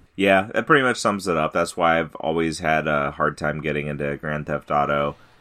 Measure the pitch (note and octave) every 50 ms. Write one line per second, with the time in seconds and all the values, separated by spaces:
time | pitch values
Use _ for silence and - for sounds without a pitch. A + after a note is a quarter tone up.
0 | - _ - - F#2+ G2 G2 F#2+ G2+ A2 - - A2+ - D#3+ C#3+ C3 B2+ A#2 -
1 | - A2+ G2+ G2 F#2 G2 E2+ D#2+ D#2 D#2 - F2 E2+ - - - E2+ E2 E2 E2
2 | E2 D#2 - - - D#2 D#2+ E2+ E2 D#2+ D#2 D#2+ F2+ D#2 D#2 D#2 D2+ D#2 D2 D2
3 | C#2+ C#2+ C#2+ - D2+ D2+ D2+ - D#2+ D2+ D2 D2+ C#2+ D#2 D2 D2 C#2+ D2+ D2 C#2+
4 | D2 C#2+ C#2+ C#2 - D2+ D2+ D2+ D2 D#2 D2+ C#2+ - - D2+ D2 C#2+ C#2+ D2 C#2+
5 | C#2+ D2 D2 - - _ _ _